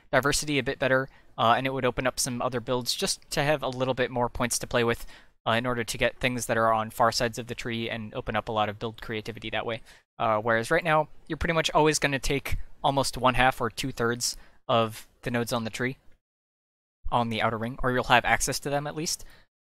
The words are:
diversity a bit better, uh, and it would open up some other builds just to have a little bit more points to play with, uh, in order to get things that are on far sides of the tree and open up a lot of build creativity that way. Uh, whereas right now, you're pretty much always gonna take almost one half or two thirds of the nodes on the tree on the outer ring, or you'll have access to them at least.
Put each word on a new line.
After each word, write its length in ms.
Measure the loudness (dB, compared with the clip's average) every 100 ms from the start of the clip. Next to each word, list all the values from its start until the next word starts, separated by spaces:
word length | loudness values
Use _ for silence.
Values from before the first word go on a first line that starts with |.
| _
diversity 480 | 2 2 2 0 0
a 60 |
bit 140 | 0 0
better, 300 | 2 2 0 -8 -12 2
uh, 180 | 4 4
and 100 | 2
it 60 |
would 120 | 0
open 220 | 0 0 -2
up 120 | -2
some 240 | -2 -2
other 160 | -2 -2
builds 360 | -2 -2 -2
just 260 | -2 -2 -4 -4
to 140 | -2
have 180 | 2 2
a 60 | 0
little 260 | -2 0
bit 160 | 0 0
more 180 | 0 -2
points 300 | 0 -2 -2
to 80 | 0
play 160 | 2
with, 240 | 2 0 -4 -16 -20 _ 0
uh, 60 |
in 140 | 0 0
order 180 | -2
to 140 | -4 0
get 180 | 0 2
things 300 | -2 -2 0
that 100 | 2
are 160 | 4
on 180 | 2 0
far 220 | 2 2
sides 260 | 4 -2 -4
of 80 | -8
the 80 |
tree 340 | -8 -6 -4 -4
and 240 | -6 -8
open 200 | -8 -4
up 140 | -4 -2
a 40 |
lot 160 | 0 0
of 100 | -2
build 220 | -8 -8
creativity 500 | -8 -8 -8 -10 -6
that 160 | -4 -4
way. 160 | -6 -10 -20 _ -4
Uh, 200 | 0 2
whereas 320 | 2 2 2
right 120 | 2
now, 260 | 2 2 0 -6 -10
you're 80 | -4
pretty 180 | -2
much 160 | 0 2
always 260 | 4 4 4
gonna 180 | 0 -2
take 380 | -2 -2 0 -2 -4 -2
almost 340 | 0 2 0 2
one 180 | 2
half 260 | 4 4 2
or 100 | -2
two 220 | -4 -6
thirds 440 | -2 0 0 -4 -6 -14 -12 0
of 400 | 2 2 -2 -16 _
the 80 | -4
nodes 220 | -2 -2
on 120 | -4
the 60 | -4
tree 260 | -4 -4 -6 -14 -20 _ _ _ _ _ _ _ _ -2
on 180 | 0 0
the 120 | 0
outer 160 | 0 -2
ring, 220 | -4 -4
or 100 | 0
you'll 120 | 0
have 200 | 4 4
access 340 | 4 2 0 -4
to 120 | -4
them 160 | -4 -4
at 100 | -6
least. 280 | -6 -6 -10 -20 _ _